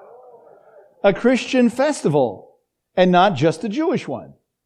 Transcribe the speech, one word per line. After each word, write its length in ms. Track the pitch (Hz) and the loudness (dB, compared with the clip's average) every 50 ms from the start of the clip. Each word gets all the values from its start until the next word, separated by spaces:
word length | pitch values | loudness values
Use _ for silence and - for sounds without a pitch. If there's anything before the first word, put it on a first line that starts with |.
| - - - - - - - - _ - - _ _ _ _ - _ _ _ _ - | -20 -20 -20 -20 -20 -20 -20 -20 _ -20 -20 _ _ _ _ -20 _ _ _ _ 0
a 100 | 196 196 | 0 0
Christian 560 | - - 240 262 233 - - - 254 247 233 | 2 2 0 0 0 -2 -2 0 2 2 2
festival, 880 | - - 269 302 - - - 202 143 151 131 113 95 - - - _ _ _ _ _ _ _ _ _ | 0 0 -2 -2 -2 -2 -2 0 0 2 0 0 -4 -8 -16 -20 _ _ _ _ _ _ _ _ _
and 140 | - 180 180 | 0 2 4
not 240 | 180 175 180 208 185 | 4 4 4 2 2
just 300 | 120 143 165 156 - - | 0 0 0 0 -2 -6
a 40 | 226 | -8
Jewish 380 | 196 285 320 339 294 - - | -6 -4 -2 -2 -2 -4 -4
one." 280 | - 135 107 82 - - _ _ _ _ _ _ | -8 -10 -12 -12 -16 -20 _ _ _ _ _ _